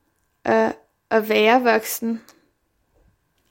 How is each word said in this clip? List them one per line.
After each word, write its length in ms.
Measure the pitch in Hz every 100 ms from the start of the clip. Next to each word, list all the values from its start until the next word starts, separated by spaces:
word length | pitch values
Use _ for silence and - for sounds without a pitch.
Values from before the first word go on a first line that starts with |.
| _ _ _ _
at, 280 | - 226 220 - _ _ _
at 180 | 220 214
være 340 | 214 214 254
voksen? 580 | 247 220 214 - 226 226 - _ _ _ _ _ _ _ _ _ _ _ _